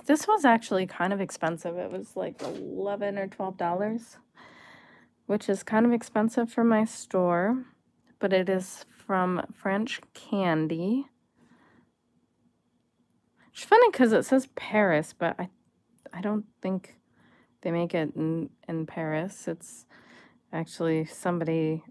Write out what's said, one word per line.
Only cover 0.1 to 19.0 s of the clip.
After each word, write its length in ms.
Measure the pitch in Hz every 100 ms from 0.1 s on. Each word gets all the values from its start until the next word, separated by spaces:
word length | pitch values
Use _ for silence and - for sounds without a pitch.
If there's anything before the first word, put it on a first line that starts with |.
| 302 -
was 180 | 427 277
actually 420 | 226 - 190 190
kind 260 | - 175
of 80 | 196
expensive. 560 | 190 - 165 165 175 175
It 140 | 185
was, 240 | 185 214 190
like, 260 | 180 -
eleven 760 | 127 147 - 185 196 202 202 202
or 100 | 190
twelve 300 | - 190 190
dollars, 600 | 175 180 208 226 - - _ _ - - - - - - _ _ -
which 240 | 208 -
is 120 | 196
kind 240 | - 220 240
of 60 |
expensive 600 | 240 - 214 226 240 233
for 120 | -
my 220 | 233 220 220
store, 800 | - - 185 180 175 196 254 254 _ _ _ _ -
but 140 | 196
it 160 | 190 185
is 360 | 190 185 - -
from 560 | - - 190 180 180 -
French 480 | - 196 196 220 - -
Candy. 960 | - - 202 185 156 156 165 185 254 277 _ _ _ _ _ _ _ _ _ _ _ _ _ _ _ _ _ _ _ _ _ _ _ _
It's 120 | -
funny 280 | - 440 466
'cause 220 | - 240
it 100 | 208
says 240 | - 269 - -
Paris, 580 | - 214 202 151 160
but 220 | - 170 -
I, 120 | 180 _ _ _ _ _ -
I 100 | 175
don't 240 | 202 214 208 _
think 360 | 190 185 - - _ _ _ _ _ _
they 100 | -
make 220 | 170 170
it 220 | 170 151 -
in, 340 | 160 165 - _ -
in 180 | 165 160
Paris. 600 | -